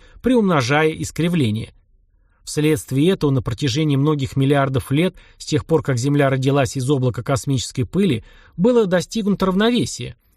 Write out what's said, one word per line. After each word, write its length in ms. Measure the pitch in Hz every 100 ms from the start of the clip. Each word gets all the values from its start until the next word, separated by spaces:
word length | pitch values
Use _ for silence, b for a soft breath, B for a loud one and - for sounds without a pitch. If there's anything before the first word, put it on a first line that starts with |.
| b b
приумножая 640 | 240 247 196 160 117 147 156
искривление. 880 | 165 156 - 170 175 117 110 117 - _ _ _ _ _ _
Вследствие 680 | - - 151 151 - 131 165
этого 180 | 196 147
на 140 | 135
протяжении 520 | - 113 147 127 156 135
многих 400 | 147 147 131 135
миллиардов 540 | 135 143 135 131 -
лет, 240 | 139 180 b b b
с 80 | -
тех 180 | 151
пор, 200 | - 160
как 160 | 123 123
Земля 280 | 139 147 139
родилась 480 | 135 135 139 127 135
из 140 | 127
облака 320 | 143 127 120
космической 640 | 131 135 - 131 - -
пыли, 400 | 123 175 202 110 b b b -
было 300 | 220 240 202
достигнуто 580 | 180 - 226 208 190 190
равновесие. 680 | 185 226 240 110 - 120 - _